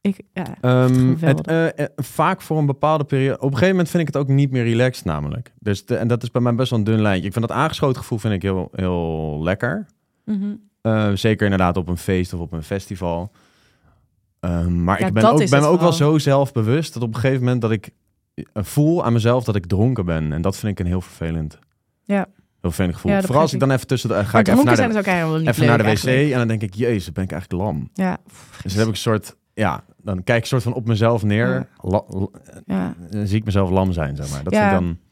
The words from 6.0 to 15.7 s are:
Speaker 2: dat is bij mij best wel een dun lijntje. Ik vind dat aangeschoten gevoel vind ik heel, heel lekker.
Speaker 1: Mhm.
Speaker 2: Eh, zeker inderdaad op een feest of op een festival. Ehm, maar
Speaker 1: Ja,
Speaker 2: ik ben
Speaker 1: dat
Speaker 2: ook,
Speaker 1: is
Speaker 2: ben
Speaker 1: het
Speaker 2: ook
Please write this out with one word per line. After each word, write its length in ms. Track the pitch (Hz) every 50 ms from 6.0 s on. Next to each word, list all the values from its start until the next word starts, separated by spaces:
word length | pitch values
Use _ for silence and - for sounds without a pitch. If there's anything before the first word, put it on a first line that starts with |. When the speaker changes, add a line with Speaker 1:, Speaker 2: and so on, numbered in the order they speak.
| 117 117
Speaker 2:
dat 140 | 120 117
is 80 | 123 120
bij 120 | _ 127
mij 120 | 120 120 120
best 160 | 117 131 123
wel 80 | 123 113
een 60 | 104
dun 160 | 107 113 110
lijntje. 260 | 107 104 98 92 87
Ik 60 | 98
vind 160 | 95 117 113 113
dat 80 | 78
aangeschoten 440 | 113 143 160 - - - 143 127 -
gevoel 180 | - - 123 107
vind 160 | - 113 104
ik 80 | 92
heel, 260 | 82 98 95 92 87 -
heel 680 | - - 95 90 90 87 85 82 80 80 80 78 73 76
lekker. 440 | 78 85 95 - - 120 156 208 202 _ _ _ _ _ _ _ _
Speaker 1:
Mhm. 300 | - 214 196 196 208 208 - _ _ _ _
Speaker 2:
Eh, 300 | _ 113 110 110 107 104 101
zeker 300 | 95 - 113 107 95 107
inderdaad 320 | 101 98 92 92 90 87
op 120 | 95 87 78
een 80 | 90
feest 360 | 85 - - 98 90 90 -
of 80 | - 85
op 120 | 85 78
een 100 | - 82
festival. 680 | 78 - 101 98 - - 104 90 92 87 85 85 90 98 _ _ _ _ _ _ _ _ _ _ _ _ _ _ _ _ _ _ _ _ _ _
Ehm, 440 | - 90 87 85 85 87 87 87 85
maar 160 | 87 98 -
Speaker 1:
Ja, 60 | -
Speaker 2:
ik 60 | -
ben 100 | 101 110
Speaker 1:
dat 100 | 107 220
Speaker 2:
ook, 80 | 185 151
Speaker 1:
is 100 | 147 123
Speaker 2:
ben 80 | 131 139
Speaker 1:
het 80 | 147
Speaker 2:
ook 120 | 147